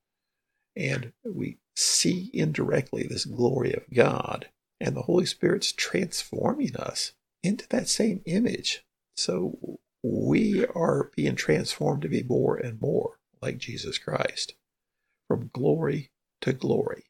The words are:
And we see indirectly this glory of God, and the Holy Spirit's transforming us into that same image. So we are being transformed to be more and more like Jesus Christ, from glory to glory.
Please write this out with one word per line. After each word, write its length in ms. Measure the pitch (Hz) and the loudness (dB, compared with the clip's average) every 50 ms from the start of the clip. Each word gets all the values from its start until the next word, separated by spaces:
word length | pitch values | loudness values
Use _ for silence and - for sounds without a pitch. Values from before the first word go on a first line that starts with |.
| _ _ _ _ _ _ _ _ _ _ _ _ _ _ - | _ _ _ _ _ _ _ _ _ _ _ _ _ _ -8
And 360 | 208 139 135 139 131 120 113 - _ - | -4 -2 -2 -2 -4 -6 -8 -14 _ -10
we 340 | 226 180 139 - - - _ _ _ - | -8 -6 -6 -6 -6 -8 _ _ _ -4
see 560 | - - - - - - - 180 180 185 254 - | 0 0 2 2 2 2 2 0 0 -2 -4 -2
indirectly 720 | - 160 156 151 - - - - 147 131 - - - - | 0 0 0 0 0 0 2 2 0 0 -2 -4 -4 -4
this 200 | - 127 - - | -4 -4 -6 -6
glory 480 | - 110 120 120 117 - 123 120 - | -4 0 2 2 4 4 2 0 0
of 120 | - - - - | -2 -4 -4 0
God, 560 | 123 123 131 147 - - - - - - - - _ _ _ _ _ - | 4 4 4 4 4 0 -2 -4 -6 -8 -8 -12 _ _ _ _ _ -4
and 160 | - - 139 | -2 -2 -2
the 80 | 131 | -2
Holy 220 | - - 175 185 175 | 0 2 4 4 4
Spirit's 480 | - - - - - - - - - | 2 0 0 2 2 2 2 0 -2
transforming 1040 | - - - - - 180 185 170 - - - - - - - - - 302 262 143 - | -2 -4 -4 -2 0 0 -2 -2 -4 -6 -6 -6 -4 0 0 0 0 0 -2 -4 -4
us 360 | - - - - - - - - _ _ _ _ _ | -6 -6 -6 -4 -4 -6 -6 -8 _ _ _ _ _
into 240 | - 180 208 - - - | -2 -2 -2 -2 -2 -2
that 180 | - - 185 - | -2 0 0 0
same 320 | - - 214 220 180 185 - | 0 2 2 2 0 -2 -4
image. 580 | 165 170 208 240 208 - - - - - - - _ _ _ _ _ - | -2 0 2 2 2 0 -2 -4 -4 -6 -6 -10 _ _ _ _ _ -8
So 600 | - - - 90 - 92 - - - - - - - _ _ _ _ | -4 -2 -2 0 0 -2 -2 -4 -8 -10 -12 -12 -12 _ _ _ _
we 640 | - 120 98 104 107 131 151 - 220 214 202 185 - | -4 -2 0 2 2 4 4 4 4 4 4 2 2
are 440 | - - 170 165 151 139 139 - - - | 0 0 2 2 2 4 2 0 -2 -2
being 180 | - 147 139 123 | -2 0 0 0
transformed 680 | - - - 151 165 - - - - 151 147 143 143 | 0 2 2 2 2 2 -2 -2 -2 0 0 0 0
to 60 | 160 151 | -2 -2
be 140 | 143 - | -2 -2
more 340 | 120 123 120 127 131 135 - | 0 2 2 2 4 2 2
and 220 | - - 120 113 110 | 0 -2 -4 -4 -2
more 400 | - 143 - - - - - _ _ _ _ _ | 0 2 2 2 0 -2 -4 _ _ _ _ _
like 160 | 123 131 127 | -6 -6 -4
Jesus 400 | 127 - 120 120 - - - - | -6 -8 -10 -8 -8 -6 -6 -6
Christ, 560 | - - - - - - - - - - - - _ _ _ _ _ _ _ _ _ _ _ _ _ _ - | -6 -4 -2 0 0 0 0 -2 -6 -8 -8 -10 _ _ _ _ _ _ _ _ _ _ _ _ _ _ -2
from 220 | 165 - 117 - - | -2 -2 -2 -6 -4
glory 560 | 123 135 151 151 165 160 143 151 151 139 - _ _ _ _ _ - | 0 2 2 2 2 2 0 -2 -2 -6 -10 _ _ _ _ _ -6
to 100 | - 135 | -4 -2
glory. 520 | 135 - - 135 113 98 - - - - - | -2 0 0 0 2 2 0 -2 -4 -8 -12